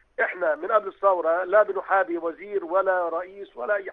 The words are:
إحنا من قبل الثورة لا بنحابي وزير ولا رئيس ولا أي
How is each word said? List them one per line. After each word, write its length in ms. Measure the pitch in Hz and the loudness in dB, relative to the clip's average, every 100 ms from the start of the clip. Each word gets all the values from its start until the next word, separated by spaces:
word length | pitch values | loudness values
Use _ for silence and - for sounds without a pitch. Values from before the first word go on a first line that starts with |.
| _ - | _ -4
إحنا 340 | 233 180 170 | -4 -2 -2
من 180 | 147 180 | -2 0
قبل 160 | 220 196 | 0 0
الثورة 560 | - 196 180 160 170 | 0 2 2 2 0
لا 180 | 185 208 | 4 4
بنحابي 560 | 202 185 - 190 180 170 | 4 2 0 2 2 -2
وزير 460 | 170 165 196 202 | -4 -6 -6 -6
ولا 440 | 170 185 190 185 170 | 0 0 2 0 0
رئيس 480 | 165 185 196 196 - | -4 -8 -14 -16 -8
ولا 180 | - | -4
أي 160 | 208 185 | -4 -4